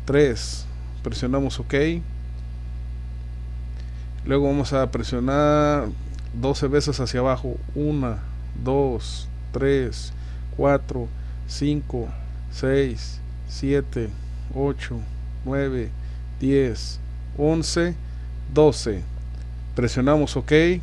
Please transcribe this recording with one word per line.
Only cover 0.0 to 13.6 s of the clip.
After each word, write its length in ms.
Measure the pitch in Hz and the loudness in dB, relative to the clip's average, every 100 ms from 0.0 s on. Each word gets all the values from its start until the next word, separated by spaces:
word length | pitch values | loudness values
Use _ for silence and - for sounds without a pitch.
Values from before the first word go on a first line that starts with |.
tres. 600 | - 143 147 113 - - - - - - | 4 6 6 4 -4 -6 -8 -8 -8 -6
Presionamos 540 | 123 113 123 139 135 - | -4 -2 0 2 0 -2
ok. 120 | 117 139 156 170 - - - - - - - - - - - - - - - - - - - - - - - | 0 2 2 2 -4 -8 -8 -8 -8 -8 -8 -6 -6 -8 -8 -8 -8 -8 -8 -6 -6 -6 -8 -8 -8 -6 2
Luego 220 | 139 143 | 4 4
vamos 260 | 143 127 | 4 2
a 180 | 139 131 | 2 2
presionar 960 | 120 113 127 127 143 147 151 147 147 110 117 - - - | 0 -2 0 2 4 6 6 4 2 0 -4 -8 -8 -6
doce 340 | 117 127 139 143 | -2 0 2 4
veces 320 | 147 143 123 | 2 2 0
hacia 220 | 123 127 | 0 2
abajo. 340 | 131 127 135 117 - | 2 2 -2 -6 -6
Una, 440 | 143 151 151 127 117 - - - - | -2 0 0 0 -2 -6 -8 -8 -4
dos, 680 | 123 135 139 117 - - - - - | 0 2 2 0 -4 -6 -8 -8 -4
tres, 580 | 127 135 139 123 - - - - - - - | 0 4 4 2 -4 -8 -8 -8 -8 -8 2
cuatro, 500 | 139 139 - 131 117 - - - - | 4 4 2 -4 -4 -6 -8 -8 -6
cinco, 600 | - 143 147 - 127 113 - - - - | -2 0 0 0 -4 -4 -6 -8 -8 -8
seis, 720 | - 131 135 135 113 - - - - - | -2 2 4 2 0 -6 -8 -8 -8 -8
siete, 600 | - | -4